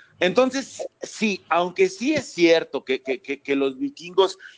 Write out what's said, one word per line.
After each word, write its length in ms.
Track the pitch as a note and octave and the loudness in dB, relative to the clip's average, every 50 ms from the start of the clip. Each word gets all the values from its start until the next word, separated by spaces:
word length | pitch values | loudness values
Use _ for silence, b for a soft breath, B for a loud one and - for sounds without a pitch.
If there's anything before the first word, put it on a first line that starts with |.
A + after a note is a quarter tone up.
| B B B _ | B B B _
Entonces, 680 | F3 F#3 F3 B3 C4 B3+ B3+ C4+ - - - - - - - _ | -4 0 2 2 2 2 0 -4 -8 -10 -12 -12 -12 -14 -14 _
sí, 420 | - - - - G#3+ G#3+ F#3+ - - - | -18 -16 -6 -4 -2 -2 -2 -4 -4 -2
aunque 400 | D#3+ E3+ F3+ F3+ F3 - F#3+ F3+ | 0 0 0 0 0 0 0 0
sí 240 | - - A3+ D4 D#4 | 0 -2 -4 -2 -2
es 180 | C#4+ - - | -2 -4 -6
cierto 540 | - F3 E3+ E3 E3 E3 D#3+ - - C3 - | 0 2 4 6 6 4 2 0 -6 -8 -4
que, 180 | - C3 B2+ - | -4 -4 -4 -4
que, 200 | C3+ B2+ B2 - | -6 -6 -6 -6
que, 180 | C#3 C#3 - | -8 -10 -8
que 160 | _ - C#3+ | _ -4 -2
los 220 | C#3 C#3 C#3 C3 C3 | 0 0 -2 -2 -4
vikingos 580 | C#3 C#3 C#3 - D#3+ F3 F3+ F#3 F#3+ F#3 - B B B B | -6 -8 -8 -10 -16 -2 2 2 2 2 0 B B B B